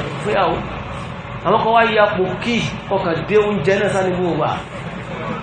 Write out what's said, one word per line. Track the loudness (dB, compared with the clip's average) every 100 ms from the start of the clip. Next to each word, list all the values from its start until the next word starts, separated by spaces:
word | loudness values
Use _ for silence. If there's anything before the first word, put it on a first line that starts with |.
| -4 -6
fún | -2
yàwó. | 2 2 0 -6 -8 -10 -10 -10 -10 -10 -6
Àwọn | 0 2
kan | 4
wá | 4 4
ya | 4 4
pò | 4 -2 -2
kí, | -2 0 -2 -4 -2
ọkàn | -2 0 -2
dé | 2 4
oúnjẹ | 4 2 2 2
náà | 2
sá | 2
ní | 0
gbogbo | 0 0 0
wa. | 0 -2 -6 -10 -10 -10 -10 -8 -6 -6